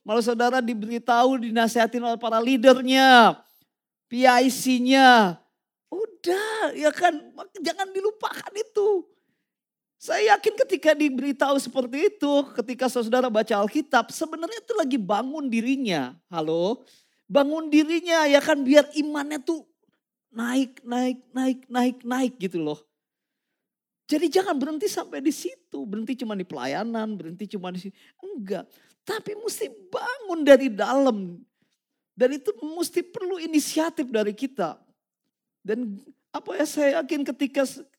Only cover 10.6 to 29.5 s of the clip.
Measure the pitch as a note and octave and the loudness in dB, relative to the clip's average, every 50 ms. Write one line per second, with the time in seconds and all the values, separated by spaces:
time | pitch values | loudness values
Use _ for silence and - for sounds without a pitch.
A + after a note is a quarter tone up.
10.6 | C5 - F#4+ D4 - D#4 D4+ D4 D4+ D4 C4 B3 C#4 C#4+ C#4 - D4+ C4+ C#4 C#4 | 0 0 -2 0 2 2 4 4 2 0 -2 -2 -4 -4 -2 0 0 0 0 0
11.6 | - B3 B3+ C4 B3 A#3 B3 C#4+ F4+ G#4 G#4 - D4 C#4+ C#4+ C#4+ C#4 C#4 - - | -2 -4 -4 -4 -4 -4 -2 0 0 -2 0 -2 -2 0 2 2 0 0 -4 -8
12.6 | A3 A#3+ B3 - B3+ B3 - B3 A3+ A3+ A#3 B3+ B3+ B3+ G#3+ G#3+ A3 - A3+ G3+ | -6 -6 -4 -4 -4 -2 -2 -2 -2 0 0 0 2 2 0 0 0 0 0 0
13.6 | G#3 G#3 - D4+ - - - A#3+ - - - - D#4+ D#4 D#4+ D#4 E4 F#4 A#4 A4 | 0 0 -2 -4 -2 0 2 0 2 0 -4 -8 -8 -8 -8 -8 -8 -8 -10 -10
14.6 | - - A#4 G#4+ E4 C4 C4+ B3+ F#3+ F3 G#3 G3+ B3 C4 D4+ D#4 C#4+ C4 A3 A3+ | -8 -6 -2 -2 -2 0 -2 -2 -2 -2 -2 -2 -2 -4 -6 -8 -6 -4 -2 -2
15.6 | A3 B3+ C4+ C4+ C4 G#3 F3 D3 C3 B2 C3+ _ _ - F3+ E3 D#3 D#3+ D#3+ E3+ | -2 -2 -2 -2 -2 -2 -2 -2 -4 -6 -10 _ _ -12 -8 -6 -4 -2 -2 0
16.6 | F3 G3+ B3+ - - _ _ _ _ _ _ _ _ - F#3+ C#4+ C#4 C#4+ D#4 D#4+ | 0 -2 -4 -6 -10 _ _ _ _ _ _ _ _ 0 2 2 2 2 0 -4
17.6 | D#4+ D4+ D4 D4+ D#4 D4+ E4+ E4 F4 F4 E4 D#4+ D#4 D4 C#4+ C#4+ C#4+ D4 D#4 C#4+ | -2 2 2 2 2 2 0 -4 -2 0 2 2 4 4 4 4 4 2 0 0
18.6 | C4+ B3+ C#4+ D4 C#4+ D4 D4 D4+ D4 D4+ D4 D4 C#4 D4 D4+ C#4+ - - E4 D4+ | 2 6 6 6 6 6 2 -4 -4 -4 -4 -8 -8 -8 -8 -8 -6 -6 -6 -6
19.6 | A3+ _ _ _ _ _ _ _ _ _ _ _ _ _ - A3+ A#3 A#3+ B3+ C4+ | -8 _ _ _ _ _ _ _ _ _ _ _ _ _ -10 -8 -4 -2 0 0
20.6 | C4 A#3+ - - - A#3+ A#3+ B3 B3+ B3+ C4 B3+ - _ - C4 C4 C4 B3+ C4 | -2 -2 -4 -14 -10 -6 -2 -2 -2 -2 -2 -6 -10 _ -6 -4 -2 -2 -2 -4
21.6 | - - A#3+ B3 B3 B3+ B3 B3+ - A#3 B3 C4 C4 A#3+ B3+ - F3+ F#3 F3 E3+ | -6 -6 -2 0 0 0 0 -4 -6 -6 -4 -2 -2 -2 -4 -4 -8 -6 -4 -4
22.6 | D#3 D3+ D3 D3 _ _ _ _ _ _ _ _ _ _ _ _ _ _ _ _ | -4 -6 -6 -8 _ _ _ _ _ _ _ _ _ _ _ _ _ _ _ _
23.6 | _ _ _ _ _ _ _ _ _ - D4 D4+ F4 D#4 - F#4 F#4+ G4 D#4+ C4+ | _ _ _ _ _ _ _ _ _ -4 -2 0 0 0 0 0 0 0 -2 -4
24.6 | A#3+ D#4 D#4 D4+ G#4 G4 - - - - D#4 C#4+ C4+ D4+ - - - F4+ C5 - | -4 -4 -4 -4 -4 -4 -4 -6 -10 -10 -8 -4 -2 -2 -2 -4 -6 -12 -12 -14
25.6 | _ _ - C#4+ C4+ G#3 G3 A3 A3 - C4 A#3 B3+ G#3+ G#3 F#3+ F3+ - E3 C3 | _ _ -14 -12 -10 -8 -8 -8 -8 -8 -8 -8 -8 -8 -8 -8 -8 -10 -10 -8
26.6 | B2 C3+ C#3 F3+ A3 A#3 A3+ A3+ A3 A3 G#3+ F3+ D3+ E3 F3 - G#3+ F#3+ - G3 | -6 -6 -6 -6 -6 -6 -6 -6 -6 -6 -8 -10 -10 -12 -14 -12 -12 -10 -10 -10
27.6 | F3 F3+ F3+ F3+ F#3 F#3+ - _ _ _ _ _ - G4 G#4 C#4 G3 F#3 G3+ F3+ | -10 -10 -10 -10 -12 -14 -16 _ _ _ _ _ -16 -14 -12 -12 -10 -8 -8 -8
28.6 | - _ _ _ _ _ _ _ _ - G#4 G#4+ - G4+ G#4+ G#4 A#4 G4+ | -10 _ _ _ _ _ _ _ _ -8 -8 -8 -8 -10 -12 -10 -8 -8